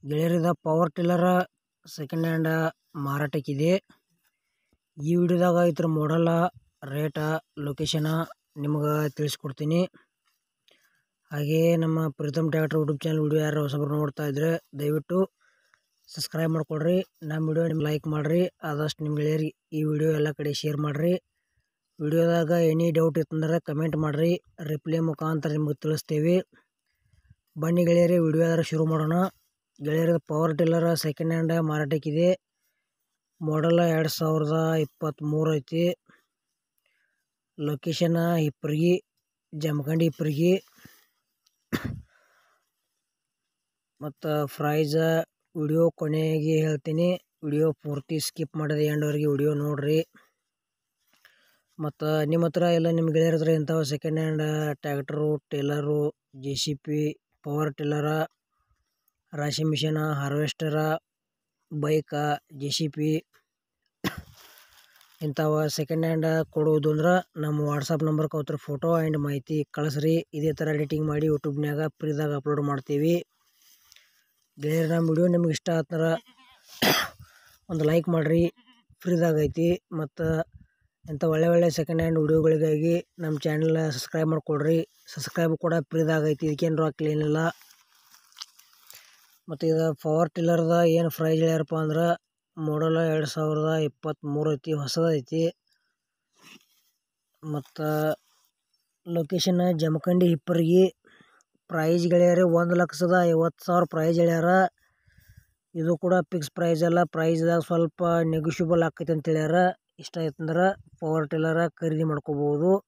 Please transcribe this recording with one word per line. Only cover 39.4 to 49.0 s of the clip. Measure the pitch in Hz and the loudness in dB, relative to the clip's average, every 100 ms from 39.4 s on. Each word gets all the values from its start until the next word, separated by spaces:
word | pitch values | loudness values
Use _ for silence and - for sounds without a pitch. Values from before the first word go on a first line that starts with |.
| _ 151 | _ -6
ಜಮಖಂಡಿ | 156 147 139 165 165 | -4 -4 -2 0 0
ಹಿಪ್ಪರಗಿ. | - 156 143 170 190 - _ - _ _ _ _ _ _ _ _ - - - - _ _ _ _ _ _ _ _ _ _ _ _ _ _ _ _ _ _ _ | 0 -4 0 2 2 -2 _ -20 _ _ _ _ _ _ _ _ -8 -6 -12 -16 _ _ _ _ _ _ _ _ _ _ _ _ _ _ _ _ _ _ _
ಮತ್ತು | 147 - 160 151 143 | -14 -10 -4 -2 -4
ಪ್ರೈಸ್ | - 151 151 151 156 160 165 165 _ _ 165 | -2 -2 0 0 2 2 0 -2 _ _ -6
ವಿಡಿಯೋ | 151 160 165 | -2 2 2
ಕೊನೆಗೆ | - 156 156 156 156 151 156 | 2 -4 0 0 0 0 2
ಹೇಳ್ತೀನಿ. | 156 151 165 160 175 180 _ _ | 0 -2 -2 0 0 0 _ _
ವಿಡಿಯೋ | 156 147 160 | -4 0 0
ಪೂರ್ತಿ | 151 147 143 - 156 | -2 -6 -8 -6 -6
ಸ್ಕಿಪ್ | - - 156 156 | -6 -8 -8 -6
ಮಾಡದೆ | 151 151 151 | -4 0 0
ಎಂಡ್ವರೆಗೆ | 151 | 0